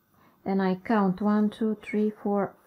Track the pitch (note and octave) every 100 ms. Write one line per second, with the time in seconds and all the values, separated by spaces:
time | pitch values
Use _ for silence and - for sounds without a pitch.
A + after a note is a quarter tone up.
0 | _ _ _ _ - G3 F#3+ F#3 - A3
1 | F#3+ F#3 G#3 G#3+ G#3+ - A3 G#3+ - G#3
2 | G#3+ G#3+ G#3 G3+ G3 -